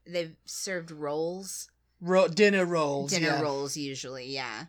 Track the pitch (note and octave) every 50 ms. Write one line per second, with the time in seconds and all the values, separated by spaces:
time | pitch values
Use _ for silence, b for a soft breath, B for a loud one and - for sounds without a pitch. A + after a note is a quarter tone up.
0 | _ - F3 F3 E3 D#3+ D#3+ _ _ - - - - G3+ F#3+ F3 E3 E3 D#3 D3+
1 | D3+ C#3+ D3 D#3 D#3+ E3+ F3+ F#3+ G3 F#3 - - - - _ _ _ _ _ _
2 | E3+ F3 F#3 F#3+ F#3+ E3+ D#3+ G#3 G#3 G#3 G3+ F#3+ F#3 F3 F3 E3 D3+ C#3+ C#3 C#3
3 | C#3 C#3+ F#3 E3+ D#3+ D3+ D3 C#3+ D#3 D3 C3+ C#3 C#3+ C#3+ - D#3 C#3+ C#3 C3+ C3
4 | - B2+ C3 C3 B2 C3 C3+ C3+ B2+ A#2+ G#2+ A2 D#3+